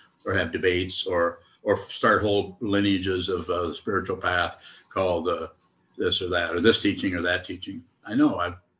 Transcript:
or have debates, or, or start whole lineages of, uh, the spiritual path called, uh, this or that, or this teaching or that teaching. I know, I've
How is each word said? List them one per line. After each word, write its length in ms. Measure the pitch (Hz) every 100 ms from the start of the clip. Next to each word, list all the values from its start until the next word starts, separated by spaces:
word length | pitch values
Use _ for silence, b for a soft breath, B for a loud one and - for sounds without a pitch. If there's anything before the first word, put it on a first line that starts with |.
| b b 98
or 80 |
have 180 | 95 82
debates, 540 | 82 92 90 92 - -
or, 340 | 87 85 - B B
or 120 | 104 98
start 460 | - - 113 101
whole 340 | 104 101 92 -
lineages 680 | 107 101 101 95 95 92 90
of, 200 | 90 82
uh, 180 | 87 85
the 80 | 78
spiritual 420 | - 98 90 90
path 400 | 90 87 85 - B B B
called, 380 | 98 92 85 85
uh, 200 | 82 80 - _ _ _ -
this 240 | 92 -
or 80 | 90
that, 240 | 87 85
or 80 | 85
this 200 | 107 -
teaching 340 | 101 - 101 90
or 60 |
that 240 | 87 87 -
teaching. 380 | 90 101 98 - _ -
I 80 | 117
know, 220 | 147 92
I've 180 | 87 90 _ _